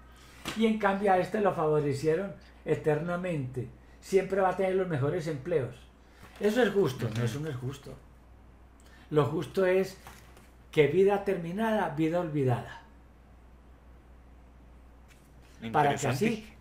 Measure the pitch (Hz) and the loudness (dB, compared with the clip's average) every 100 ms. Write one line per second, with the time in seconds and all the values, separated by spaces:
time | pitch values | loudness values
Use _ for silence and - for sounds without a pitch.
0 | - - - - - 214 226 214 202 196 | -20 -20 -20 -16 -10 0 2 2 0 2
1 | 202 185 180 214 196 170 156 151 143 127 | 4 4 2 0 0 2 2 2 0 0
2 | 156 160 196 156 - - - 147 160 151 | 0 0 -2 -10 -20 -14 -4 -2 0 0
3 | 175 175 185 160 127 123 113 - - - | -2 -4 -4 -4 -4 -8 -10 -14 -20 -20
4 | - 190 185 196 185 180 190 185 180 151 | 0 0 2 2 0 2 0 0 0 0
5 | 143 175 160 147 151 165 123 - - - | 0 -2 -4 -6 -2 -2 -2 -8 -20 -20
6 | - - - - 202 233 220 196 165 - | -20 -20 -20 -4 0 2 2 4 2 0
7 | 120 110 120 139 156 127 127 143 - - | -4 -2 -2 -2 -6 -6 -8 -10 -14 -20
8 | - - - - - - - - - - | -20 -20 -20 -20 -20 -20 -20 -20 -20 -20
9 | - 151 127 160 - - 185 185 190 - | -2 2 2 0 -4 0 2 4 0 -6
10 | - - - - - - - 160 143 170 | -20 -20 -20 -20 -20 -20 -2 2 4 4
11 | 196 202 196 180 165 185 220 214 175 147 | 4 2 -2 -4 -6 -4 -2 -2 -2 -2
12 | 160 175 170 147 131 117 98 - - - | -2 0 -2 0 0 0 -4 -16 -20 -20
13 | - - - - - - - - - - | -20 -20 -20 -20 -20 -20 -20 -20 -20 -20
14 | - - - - - - - - - - | -20 -20 -20 -20 -20 -20 -20 -20 -20 -20
15 | - - - - - - - 156 143 - | -20 -20 -20 -20 -20 -14 -2 2 2 2
16 | 135 127 220 220 - - | -2 0 0 -2 -8 -4